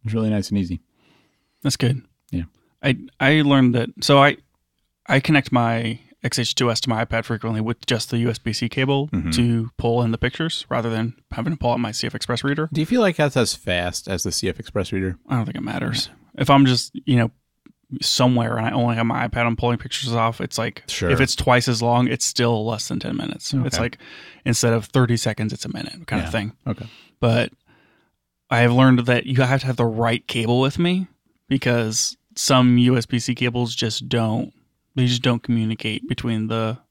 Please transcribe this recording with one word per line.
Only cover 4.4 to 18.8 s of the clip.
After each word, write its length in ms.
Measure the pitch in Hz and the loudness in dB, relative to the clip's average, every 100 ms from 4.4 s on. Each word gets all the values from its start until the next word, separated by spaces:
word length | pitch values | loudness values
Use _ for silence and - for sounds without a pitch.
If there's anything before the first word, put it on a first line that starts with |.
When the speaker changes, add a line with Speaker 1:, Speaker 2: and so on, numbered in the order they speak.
| _ _ _ _ _ _ - | _ _ _ _ _ _ 0
Speaker 2:
I 140 | 139 | 0
connect 320 | - 151 - | 4 2 4
my 480 | 127 117 117 117 117 _ _ | 2 2 0 -4 -8 _ _
X 140 | - - | -6 -2
H 160 | 117 | -2
two 160 | - 123 | 0 0
S 100 | 110 | 0
to 60 | - | -2
my 160 | 113 | -2
iPad 200 | 113 113 | 0 -4
frequently 360 | - 113 113 110 | -2 -4 -2 -2
with 240 | 110 117 | -2 -4
just 260 | - 117 - | -2 -2 0
the 80 | 117 | 0
U 120 | 120 | 0
S 80 | 110 | -2
B 140 | - | -4
C 160 | 107 117 | -4 -4
cable 400 | - 131 139 147 | -2 0 0 0
Speaker 1:
Mm-hmm. 220 | 90 80 | -4 -2
Speaker 2:
to 400 | 120 120 117 113 - | 0 2 2 -2 -4
pull 260 | 120 117 | 0 0
in 100 | 117 | 0
the 60 | 113 | 0
pictures 460 | - - 165 - - | -4 -4 -6 -6 -4
rather 200 | 123 117 | -4 -2
than 260 | 113 113 - _ | -2 -4 -6 _
having 200 | - 120 | -6 -4
to 40 | 160 | -2
pull 140 | 123 | -2
out 80 | 120 | 0
my 100 | 113 | -2
C 160 | 110 120 | -4 -8
F 80 | |
Express 300 | - - 123 | -8 -6 -4
reader. 240 | 139 143 156 | -2 -2 -2
Speaker 1:
Do 80 | 147 | -2
you 60 | 156 | 0
feel 140 | 247 | 2
like 160 | 208 165 | 2 2
that's 200 | 147 131 | 0 2
as 200 | 113 - | 0 -2
fast 500 | - 90 87 85 - | -2 -2 -2 -6 -6
as 160 | 95 | -4
the 80 | 95 | -4
C 180 | - 95 | -4 -4
F 120 | - | -6
Express 320 | - 104 92 | -6 -6 -4
reader? 260 | 98 92 90 _ | -2 -4 -6 _
Speaker 2:
I 60 | |
don't 120 | 127 110 | -2 -2
think 100 | - | -6
it 80 | |
matters. 460 | - - - 113 - - _ - | -6 -4 -4 -4 -6 -12 _ -4
If 100 | - | 4
I'm 160 | 139 | 6
just, 280 | 135 123 - - - | 6 4 -2 -10 0
you 100 | 123 | 2
know, 160 | 113 _ _ _ _ _ _ 135 | 2 _ _ _ _ _ _ -8
somewhere 560 | - - 127 123 117 117 | -4 2 2 2 0 -2
and 80 | |
I 60 | 113 | -2
only 240 | 123 | 0